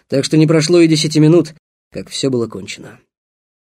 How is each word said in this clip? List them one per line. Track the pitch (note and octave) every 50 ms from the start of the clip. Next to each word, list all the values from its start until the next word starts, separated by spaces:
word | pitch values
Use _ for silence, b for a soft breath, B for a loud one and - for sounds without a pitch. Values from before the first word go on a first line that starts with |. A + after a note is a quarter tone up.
| b b
Так | - C#3 B2+
что | - -
не | D#3 D#3+
прошло | D#3 E3 E3 D#3 E3 F3 F3
и | E3+ D#3+
десяти | D#3+ D3+ - D#3 D#3 D#3
минут, | D3+ D3+ E3+ F3 D3+ - - _ _ _ _ _ _ _
как | - - F#2+ -
все | - - - C3+
было | B2+ A#2+ A#2 A2+
кончено. | G#2 F#2+ F#2 - - - - - - _ _ _ _ _ _ _ _ _ _ _ _ _